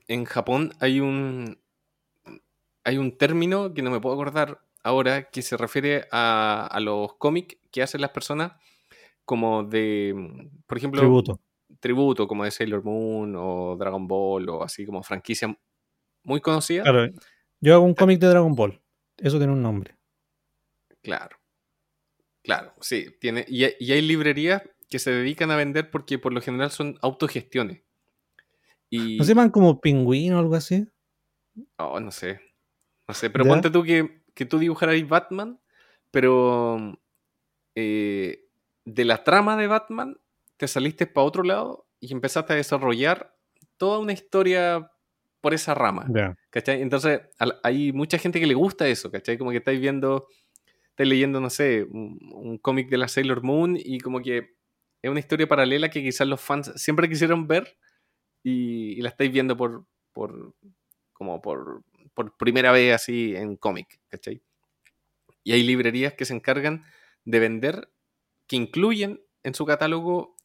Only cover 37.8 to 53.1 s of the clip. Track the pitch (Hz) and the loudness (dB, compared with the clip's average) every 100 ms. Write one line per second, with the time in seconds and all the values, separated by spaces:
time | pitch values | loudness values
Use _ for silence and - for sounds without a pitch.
37.8 | 107 107 104 98 92 - _ _ _ _ | -2 -2 -2 -2 -4 -8 _ _ _ _
38.8 | 120 110 120 110 - 190 208 214 208 214 | -10 -2 0 2 4 4 4 0 0 -2
39.8 | 214 226 135 - _ _ _ - 143 131 | -2 -12 -12 -14 _ _ _ -10 -6 -4
40.8 | 143 156 175 143 143 175 180 202 - - | -4 -4 -2 2 0 2 -2 -2 -4 -10
41.8 | _ - 123 131 131 165 160 151 143 139 | _ -20 -12 -6 -4 -4 -2 -2 0 -2
42.8 | 131 117 143 185 - _ _ _ _ - | 0 2 2 0 -4 _ _ _ _ -4
43.8 | 196 214 214 196 - 190 185 185 175 170 | -2 0 -4 -6 -2 2 2 2 2 0
44.8 | 160 _ _ _ _ _ 147 156 - 139 | -6 _ _ _ _ _ -2 0 0 0
45.8 | 113 92 131 107 98 90 _ 120 135 135 | 2 0 -2 -2 -2 -6 _ -6 -2 -2
46.8 | 135 135 151 143 - - 117 - 123 135 | 0 0 0 0 -4 -4 -2 -2 -2 0
47.8 | 143 135 151 170 180 170 160 131 190 - | -2 -2 -2 -2 -2 0 2 4 2 2
48.8 | 147 117 90 98 - 117 123 120 135 135 | 0 0 -4 -10 -6 -6 -4 -4 -2 -2
49.8 | 135 139 135 135 - _ _ _ _ _ | -2 -2 -2 -2 -6 _ _ _ _ _
50.8 | _ - 135 131 139 135 127 - 143 110 | _ 0 2 4 2 0 -4 0 0 0
51.8 | - 110 104 85 - - 113 113 135 131 | -2 -8 -12 -14 -20 -16 -12 -6 -2 -2
52.8 | 127 127 123 | 0 -2 -2